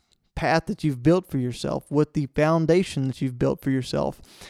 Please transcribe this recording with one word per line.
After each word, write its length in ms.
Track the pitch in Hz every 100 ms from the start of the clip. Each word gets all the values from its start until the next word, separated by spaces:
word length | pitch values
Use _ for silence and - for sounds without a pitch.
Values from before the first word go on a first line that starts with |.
| _ _ _
path 320 | - 147 160 -
that 180 | 214
you've 200 | 156 127
built 260 | 131 180 180
for 80 | 139
yourself, 460 | 123 120 139 135 -
with 220 | 147 151
the 120 | 156 139
foundation 720 | - 151 165 160 175 190 143 131
that 160 | -
you've 160 | 135 123
built 240 | 135 135
for 80 | 139
yourself. 520 | 131 127 139 135 - - -